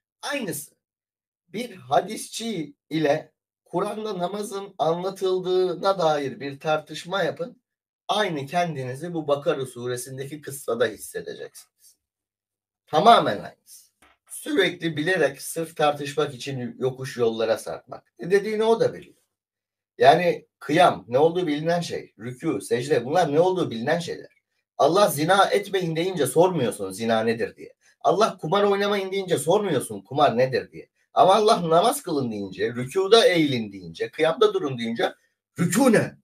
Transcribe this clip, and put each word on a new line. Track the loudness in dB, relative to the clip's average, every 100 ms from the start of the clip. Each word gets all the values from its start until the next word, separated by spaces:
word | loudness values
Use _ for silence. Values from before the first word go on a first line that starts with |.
| _ _
Aynısı. | -8 -6 -6 -8 -12 _ _ _ _ _ _ _ _
Bir | -10 -10 -12
hadisçi | -2 0 0 -6 -12 -10 -6 -6 -8 -14 _
ile | 0 0 0 -4 _ _ _
Kur'an'da | _ -4 -4 -6 -8 -6
namazın | -4 -6 -8 -10 -10 -2
anlatıldığına | -2 0 -4 -4 -2 0 0 0 0 0 0 2
dair | 2 0 -2 -6
bir | -10 -6
tartışma | -2 -2 -4 -14 -6 -2
yapın. | -2 -4 -10 -12 _ _ _ _ -2
Aynı | 0 0 -2 -4
kendinizi | -2 -2 -4 -8 -8 -8
bu | -6 -2
Bakara | -2 0 -4 -6
suresindeki | -10 -8 -8 -10 -12 -12 -14
kıssada | -14 -10 -6 -2 -2
hissedeceksiniz. | -4 -12 -12 -12 -14 -16 -20 -20 _ _ _ _ _ _ _ _ _ _ _ _
Tamamen | 4 6 6 4 -4
aynısı. | -8 -18 _ -20 _ _ _ _ _
Sürekli | -12 -2 2 2 0 -4 -2
bilerek | 0 2 0 -2
sırf | -10 -8 -8 0
tartışmak | 0 0 -4 -2 -4
için | -4 -8 -8 -8 -4
yokuş | -4 -4 -8 0
yollara | 0 2 0 0
sarkmak. | -4 -12 -12 -18 _ -12
E | 0
dediğini | 0 2 0
o | 2 2
da | 2
biliyor. | -2 -14 _ _ _ _ _ _ _ _ 4
Yani | 6 6 4 0 -6 _
kıyam | 0 4 6 4 -2
ne | 2
olduğu | 4 2 -2
bilinen | -2 -2 -2
şey, | -2 -8 -10 -14
rükû, | -14 -8 -6 -4
secde | -2 -2 0 0
bunlar | 0 0 2
ne | 2
olduğu | 2 2 -2
bilinen | -4 -2 -2
şeyler. | -4 -10 -14 _ _ _ _ 0
Allah | 4 4 2
zina | 2 4 4
etmeyin | 4 2 0 -2 -2 -2
deyince | -2 -2 0
sormuyorsun | 4 4 2 -2 -4 -8
zina | -6 -2 0
nedir | 0 -2 -6 -8
diye. | -20 _ _ _
Allah | 0 4 2 0
kumar | -2 2
oynamayın | 2 2 0 -2 -2
deyince | -4 -2 -2
sormuyorsun | 2 2 2 -2 -4 -10
kumar | -6 2 2 4
nedir | 0 0 -4
diye. | -12 -20 _ _
Ama | 4 6
Allah | 6 4 2 2
namaz | 4 4 0
kılın | -4 -4 -4
deyince, | -6 -8 -6 -6
rükuda | -4 -4 -2 4 6 6
eğilin | 4 2 0 -6
deyince, | -10 -16 -10 -8
kıyamda | 0 0 4 2
durun | 2 -4 -4
deyince, | -4 -2 -4 -4 _ _ _ -4
"Rükû | 0 2 4
ne? | 4 2 -6